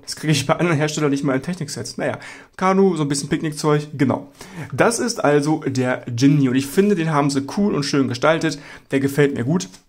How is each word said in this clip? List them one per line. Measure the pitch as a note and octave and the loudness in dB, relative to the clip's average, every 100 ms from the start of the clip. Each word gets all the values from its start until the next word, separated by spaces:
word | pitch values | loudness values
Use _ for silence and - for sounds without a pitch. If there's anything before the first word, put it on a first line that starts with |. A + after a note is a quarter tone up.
Das | - - | -14 -6
kriege | D#3 | 0
ich | D3+ C#3+ | 0 0
bei | |
anderen | - F3 D3 | 0 0 0
Herstellern | D3+ D3+ D3 | 0 0 0
nicht | C#3 | 0
mal | C#3 | -2
in | C3 | -4
Techniksets. | F3 F3+ D3 - C3+ - | -4 -8 -8 -10 -10 -6
Naja, | C#3+ G#2+ - - - - | -6 -6 -12 -20 -18 -4
Kanu, | F#3+ F#3+ F#3+ D#3+ | 2 4 4 4
so | |
ein | C#3+ | 0
bisschen | C#3+ - | -2 -2
Picknickzeug. | D#3+ D#3+ D3+ D#3 D3+ D3 C3+ | -2 -2 -2 2 2 0 0
Genau. | C#3+ - - - - - B2+ | 0 0 -6 -20 -18 -14 -4
Das | B2+ F#3+ A#3+ | 2 2 2
ist | A#3+ - | -2 0
also | C#3+ D3 D3 D#3 C#3 | 2 2 2 0 -2
der | C3 B2+ B2+ - | -2 -2 -2 -6
Jimny. | A#2 C#3 D3+ C3 | 0 2 4 2
Und | B2+ | 0
ich | C#3 | 0
finde, | F#3+ G3+ | 2 2
den | F#3+ D#3+ | 2 0
haben | D3+ C#3+ | 0 0
sie | C3+ C#3 - | 0 -4 -2
cool | G3+ | 0
und | D3 | 0
schön | C#3+ C#3+ B2 | 0 0 0
gestaltet. | A#2+ D3 D#3+ D#3+ C#3+ - - - | 0 2 2 0 -4 -12 -20 -4
Der | C#3 | -2
gefällt | C#3 D3 C#3+ | 0 2 0
mir | C#3+ | 0
gut. | B2+ F3+ - - | -2 -2 -4 -16